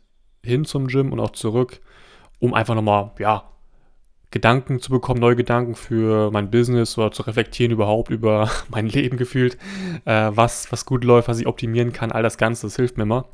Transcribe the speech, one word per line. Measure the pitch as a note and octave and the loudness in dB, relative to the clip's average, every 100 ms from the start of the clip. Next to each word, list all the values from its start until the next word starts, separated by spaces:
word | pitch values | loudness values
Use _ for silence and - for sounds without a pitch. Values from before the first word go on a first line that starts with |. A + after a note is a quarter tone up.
| _ _ _ _ | _ _ _ _
hin | A2+ B2+ | -4 -2
zum | D#3 C#3+ C3 | -2 -4 -2
Gym | C3+ C3+ | 0 0
und | B2+ | -2
auch | A2 | -4
zurück, | - A2+ A#2 B2+ - - - - - - - | -4 -2 0 -2 -6 -20 -20 -20 -20 -20 -4
um | B2 | 0
einfach | A#2 A2+ | 0 0
nochmal, | A2+ G#2+ G#2 G2+ - | 0 2 2 0 -4
ja, | G2+ G#2 - - - - _ - _ _ - | 0 0 -2 -20 -20 -20 _ -20 _ _ -8
Gedanken | - A2+ B2+ C3 B2+ | 2 4 4 0 -6
zu | - | 0
bekommen, | B2+ - B2 | -2 0 2
neue | A#2+ A#2+ | 4 4
Gedanken | A#2 A#2+ A#2+ | 2 0 -2
für | A2+ - A2+ A2 G#2+ G#2+ | -8 -4 0 2 2 2
mein | G#2 G2 | 0 0
Business | A#2 A#2+ A#2+ A2+ - | 2 4 2 0 0
oder | A2 | -2
zu | - | -2
reflektieren | - A2 - - A#2+ | -6 -2 -2 0 0
überhaupt | A2 G#2 A2 A2+ | 2 2 0 0
über | A2+ A2 G#2+ G#2+ - | -2 2 2 0 -2
<laughs> | - | -6
mein | A2 G#2+ | -4 -2
Leben | C3+ C3 A#2+ | 0 -2 -2
gefühlt, | B2 C3 B2 - G3 G3 F#3 E3 | -2 0 0 -2 -14 -10 -8 -8
äh, | - A2 G#2+ | 0 0 2
was, | G#2 A#2 - - | 2 2 0 -8
was | A#2+ | -8
gut | - C3 | -4 0
läuft, | A#2+ A#2+ A#2 | 6 6 6
was | A#2 | -2
ich | B2 | -2
optimieren | - A2+ A#2 A#2+ | -4 -2 0 -2
kann, | A#2+ A2+ | -2 -4
all | A2+ | 0
das | A2+ - | -2 0
Ganze, | A2 A#2 G#2+ | -2 -2 -6
das | - | -2
hilft | B2 - | -2 0
mir | |
immer, | G#2+ B2 B2+ | -2 -2 -4